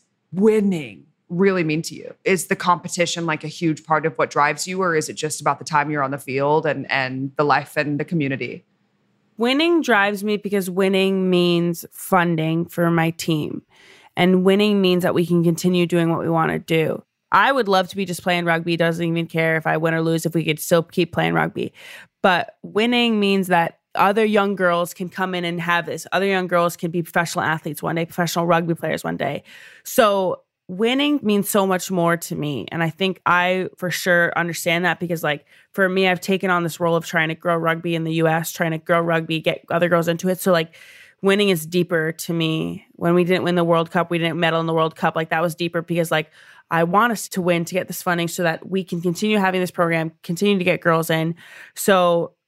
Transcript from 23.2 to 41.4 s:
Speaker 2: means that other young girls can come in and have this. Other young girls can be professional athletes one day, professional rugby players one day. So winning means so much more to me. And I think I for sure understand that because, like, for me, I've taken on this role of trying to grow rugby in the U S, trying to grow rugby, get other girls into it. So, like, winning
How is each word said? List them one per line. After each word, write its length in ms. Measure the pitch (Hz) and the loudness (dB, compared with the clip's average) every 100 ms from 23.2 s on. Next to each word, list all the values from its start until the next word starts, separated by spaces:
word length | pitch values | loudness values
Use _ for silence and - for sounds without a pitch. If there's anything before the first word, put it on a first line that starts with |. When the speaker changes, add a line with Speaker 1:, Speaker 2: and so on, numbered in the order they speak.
Speaker 2:
means 260 | 202 196 170 | 2 0 2
that 320 | 170 165 - _ | 2 0 -4 _
other 300 | - 190 208 | 0 2 2
young 320 | 220 208 196 190 | 2 2 0 0
girls 360 | 180 170 175 | 0 0 -2
can 160 | - 180 | -6 -10
come 260 | - 185 | -6 -4
in 100 | 180 | -2
and 160 | 170 170 | -4 -4
have 260 | 170 170 160 | 0 -2 -2
this. 200 | 160 - | -10 -4
Other 160 | 185 196 | -2 0
young 200 | 190 180 | 0 0
girls 280 | 175 170 - | 2 0 -2
can 140 | 175 | -6
be 120 | 175 | -4
professional 420 | 165 180 170 180 | -2 -2 -2 -2
athletes 380 | 123 160 165 147 | -2 -2 -6 -8
one 120 | 165 | -4
day, 120 | 165 165 | -4 -4
professional 400 | - 170 175 170 | -4 -2 0 2
rugby 280 | 170 170 | 2 2
players 300 | 165 156 160 | -4 -4 -4
one 120 | 165 170 | -4 -4
day. 280 | 143 143 - - - - | -4 -6 -12 -20 -20 -20
So 580 | - - 220 196 185 - _ _ _ | -6 2 4 4 -2 -4 _ _ _
winning 520 | 180 226 262 294 294 | -2 0 2 0 0
means 260 | 208 202 - | 0 0 2
so 180 | 214 190 | 0 2
much 240 | 180 - | 0 -2
more 260 | 185 170 170 | 0 0 0
to 180 | - | -4
me. 320 | 151 147 127 - | -6 -6 -6 -6
And 100 | 170 | -4
I 80 | 165 | -4
think 300 | - 190 180 | -2 -4 -2
I 440 | - 175 180 185 180 - | 0 2 2 0 -4 -6
for 140 | 180 | -6
sure 420 | - 185 175 170 - | -4 2 2 2 0
understand 480 | 170 160 170 170 | -4 -4 -2 0
that 140 | 180 160 | 0 -2
because, 240 | 170 165 | -4 -4
like, 240 | 160 147 _ _ _ | -4 -4 _ _ _
for 160 | - 190 | -2 0
me, 200 | 190 185 | 2 2
I've 120 | 180 | 0
taken 300 | - 190 190 | 0 -2 0
on 120 | 180 | 0
this 160 | 170 - | 0 -2
role 160 | 170 165 | 0 0
of 100 | - | 0
trying 220 | 170 160 | -2 -2
to 60 | |
grow 220 | 165 175 170 | -2 -2 0
rugby 380 | 165 165 170 | 0 -2 -2
in 100 | 165 | -4
the 100 | 165 | -2
U 120 | 165 160 | 0 0
S, 240 | 165 165 | 0 -4
trying 200 | - 170 | -4 -4
to 60 | 160 | -4
grow 220 | - 170 | 0 0
rugby, 400 | 170 165 165 160 | 2 0 0 -2
get 240 | 170 - - | -2 -4 -4
other 180 | 170 175 | 0 2
girls 200 | 170 165 | 2 2
into 200 | 165 185 | -2 -2
it. 120 | 180 | -2
So, 120 | 196 | 2
like, 220 | 170 165 - - - - _ | 2 0 -10 -20 -20 -20 _
winning 280 | 196 196 | 2 4